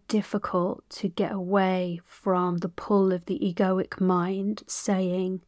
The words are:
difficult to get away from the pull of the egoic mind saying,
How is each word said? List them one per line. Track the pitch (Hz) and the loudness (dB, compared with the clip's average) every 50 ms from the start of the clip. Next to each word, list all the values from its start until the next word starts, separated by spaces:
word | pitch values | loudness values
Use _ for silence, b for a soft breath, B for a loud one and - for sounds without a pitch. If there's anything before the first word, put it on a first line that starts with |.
| _ - | _ -2
difficult | - 214 202 - - 202 - - - 180 175 196 - - - - | -2 0 0 0 -4 -4 -4 -2 -2 0 0 0 -2 -6 -10 -16
to | - - - 190 | -12 -6 -6 -4
get | 170 - 196 - | -2 -2 -2 -2
away | - 196 180 180 196 202 190 185 185 185 180 180 175 170 - | -2 -4 -2 0 2 2 4 4 2 0 -2 -2 -4 -8 -10
from | _ - - - 202 185 180 180 180 175 175 | _ -16 -6 -2 0 2 2 2 2 0 0
the | 175 175 | -2 -4
pull | - - - - 208 196 196 190 | -6 -6 -2 2 4 4 4 4
of | 180 175 175 | 2 0 -2
the | - 190 - | -4 -4 -2
egoic | 208 196 170 - 202 185 185 185 - - - - | -2 -2 0 2 2 2 2 0 -2 -4 -2 0
mind | 190 185 180 180 175 185 190 190 196 202 214 - - | 2 2 2 2 2 0 -2 -2 -2 -2 -4 -4 -6
saying, | - - - - - 202 190 190 180 180 185 185 185 185 175 - | -8 -6 -4 -2 0 0 0 2 0 0 0 -2 -2 -4 -6 -6